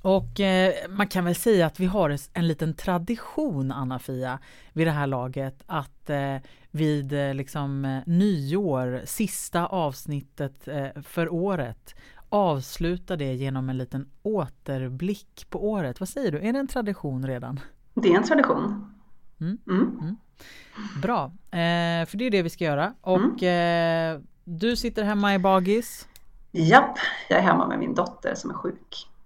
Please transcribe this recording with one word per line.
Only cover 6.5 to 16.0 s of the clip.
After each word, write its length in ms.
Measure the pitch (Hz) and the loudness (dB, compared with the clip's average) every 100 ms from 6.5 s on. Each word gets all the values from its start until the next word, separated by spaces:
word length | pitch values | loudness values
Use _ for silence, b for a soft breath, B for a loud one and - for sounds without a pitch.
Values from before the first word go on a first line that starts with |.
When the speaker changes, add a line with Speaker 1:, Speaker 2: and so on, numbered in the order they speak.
| b b | b b
Speaker 1:
vid, 420 | 151 156 147 135 | 0 2 2 -2
eh, 200 | 143 139 | -2 -2
liksom, 520 | 135 139 156 143 139 139 | -4 -6 -6 -4 -4 -4
eh, 140 | 135 170 | -4 0
nyår, 960 | 170 208 170 139 175 196 131 127 127 - | 2 4 2 0 -2 0 0 -2 -4 -8
sista 600 | - 208 - - 170 175 | -4 -4 -4 -2 -2 0
avsnittet, 1000 | 185 151 135 - 143 135 - 139 139 - | -2 -2 -4 -8 -8 -8 -8 -8 -8 -10
eh, 340 | 147 135 - | -6 -6 -10
för 260 | 143 - 165 | -8 -4 -2
året, 600 | 170 190 180 120 113 - - b b - | -2 -2 -2 -4 -8 -18 -20 b b -2
avsluta 840 | 208 190 139 135 - 170 180 - 175 | 2 2 2 -4 -4 -2 -2 -4 -4
det 180 | 135 | -2
genom 360 | 127 135 131 131 | -2 -2 -2 -4
en 80 | 131 | -4
liten 320 | 127 135 135 - | -4 -6 -8 -8
återblick 1200 | 208 214 143 - - 135 131 131 180 202 - - - | -2 -2 -4 -8 -6 -4 -4 -4 -4 -4 -10 -20 -12
på 200 | - 208 | -4 -2
året. 300 | 214 143 | -2 -4
Vad 100 | 123 | -4